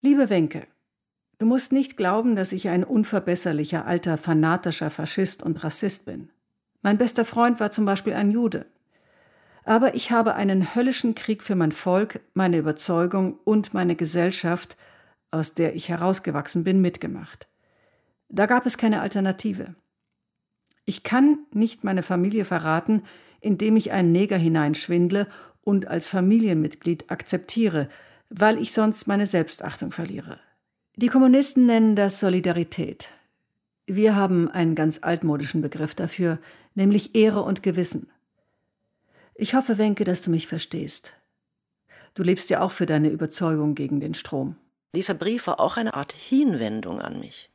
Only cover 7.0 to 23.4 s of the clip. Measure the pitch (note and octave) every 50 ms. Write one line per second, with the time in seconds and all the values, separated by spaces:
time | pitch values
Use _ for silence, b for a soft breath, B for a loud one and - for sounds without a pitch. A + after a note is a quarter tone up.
7 | B3 A#3 - - A#3 - - A#3 A#3 A#3+ A#3+ A#3 A3 G#3 G#3 - G#3+ G3+ G3 G3
8 | G3 A3 G3 G#3 G#3 G3+ G#3 A#3 A#3+ A3+ F#3 - - _ _ _ _ b b b
9 | b b b b b b b b b b b b b - A3 A3+ A#3+ C4+ - -
10 | - - A#3 A#3 A3+ A3 - - G#3+ G3 F#3+ F#3+ F#3 E3 - A#3+ B3 C4 B3+ -
11 | - A#3+ A3+ - - - A3 G#3 - - G3+ F#3 E3 D#3 D3+ - - F#3 F3+ F#3
12 | G#3 A3 - - _ _ _ F3+ F#3+ F#3 E3+ E3 D3+ D#3 D3+ D3+ - - F#3 E3+
13 | F3 F3+ F3+ G3 F#3+ F#3 - - _ - G#3+ G#3+ G3+ - - G3 F3+ F3 F3 D#3+
14 | E3+ D#3 D#3+ F3 E3+ F3+ F#3 - - F3 E3+ F3 - - - b b b b b
15 | b b b b b _ - D#3+ D#3 - - - E3+ D#3+ - E3+ - - E3+ E3
16 | E3+ F#3 F#3+ F#3+ - - D3+ D3 D3 - - F3 E3 F#3 F#3 F#3+ F#3 F3 F3 -
17 | - - - - D#3+ - - - - _ _ _ _ _ _ _ _ _ _ _
18 | _ _ _ _ _ _ - F#3+ G3+ G3+ B3 B3 B3 B3+ A#3 - - A3 G#3+ -
19 | - G3 - G#3 F#3+ F#3+ F#3+ F#3+ - A3 G3 F#3 - - F3 _ _ _ _ _
20 | _ _ _ _ _ _ _ _ _ _ _ _ _ _ _ _ _ - F#3+ -
21 | _ - - B3+ C4+ D4 D4+ D4+ D4 _ - G#3 A3 A3+ - - - G3+ F#3+ F#3
22 | F3+ - F#3+ F3 F3+ G3 G#3 A3 G3 - F3+ E3 D#3 D#3+ D#3 E3 E3+ - A3 G#3+
23 | G#3+ B B B B B B B